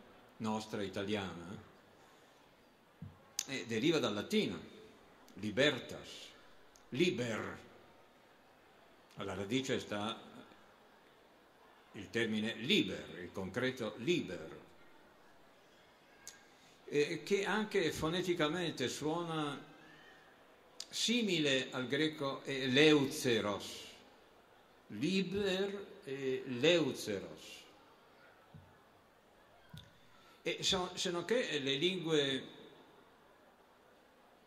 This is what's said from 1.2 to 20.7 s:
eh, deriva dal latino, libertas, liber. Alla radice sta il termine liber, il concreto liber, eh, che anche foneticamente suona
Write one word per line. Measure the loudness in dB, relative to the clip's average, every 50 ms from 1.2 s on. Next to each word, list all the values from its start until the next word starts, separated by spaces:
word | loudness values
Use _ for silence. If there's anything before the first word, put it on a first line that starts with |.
| -2 -4 -8 -10 -12 -12 -12 -14 -16 -18 -20 -20 -20 -20 -20 -20 -20 -20 -20 -20 -20 -20 -20 -20 -20 -20 -20 -20 -20 -20 -20 -20 -20 -20 -20 -18 -16 -16 -16 -20 -20 -10 -8 -8 -6
eh, | -4 -4 -4 -2
deriva | -2 0 2 4 4 4 4
dal | 2 2 0
latino, | -2 -2 0 2 2 2 0 -2 -6 -10 -14 -16 -18 -20 -20 -20 -20 -20 -20 -20 -20 -20 -20 -12
libertas, | -8 -6 -2 2 4 4 4 2 0 -6 -10 -12 -12 -12 -14 -16 -16 -16 -18 -20 -20 -20 -20 -20 -20 -20 -20 -20 -20 -12 -4
liber. | 0 2 2 2 2 0 -2 -2 -2 -4 -4 -6 -8 -10 -14 -18 -20 -20 -20 -20 -20 -20 -20 -20 -20 -20 -20 -20 -20 -20 -20 -20 -20 -20 -20 -20 -20 -20 -20 -20 -20 -20 -20 -18 -12
Alla | -10 -8 -6 -6
radice | -6 -2 -2 0 0 0 0 -2 -2
sta | -2 -4 -4 -2 -2 -4 -4 -8 -12 -16 -18 -18 -20 -20 -20 -20 -20 -20 -20 -20 -20 -20 -20 -20 -20 -20 -20 -20 -20 -20 -20 -20 -20 -20 -20 -20 -20 -20 -20 -20 -20 -14 -12
il | -12 -8 -4
termine | -2 0 0 0 0 0 -2 -2 -4
liber, | -4 0 2 4 4 4 2 -2 -6 -8 -10 -12 -12
il | -12 -10
concreto | -8 -8 -6 -4 -2 -2 -2 -2 -2 -4 -6 -6 -6
liber, | -2 0 0 0 0 -2 -4 -8 -10 -10 -12 -14 -16 -18 -20 -20 -20 -20 -20 -20 -20 -20 -20 -20 -20 -20 -20 -20 -20 -20 -20 -20 -20 -20 -20 -20 -20 -20 -20 -20 -20 -20 -20 -20 -20 -18 -18 -18 -18 -20 -20 -20 -20 -20 -20 -20 -20 -8
eh, | 0 2 4 4 4 0 -2 0
che | 2 2 2 2
anche | 2 2 0 0 2 2 2 2 2
foneticamente | 2 0 0 0 0 0 2 2 2 2 2 2 2 0 -2 -2 0 0 -2 -2
suona | -2 -2 -2 -2 0 0 -2 -2 -2 -2 -2 -2 -4 -6 -10 -14 -18 -20 -20 -20 -20 -20 -20 -20 -20 -20 -20 -20 -20 -20 -20 -20 -20 -20 -20 -18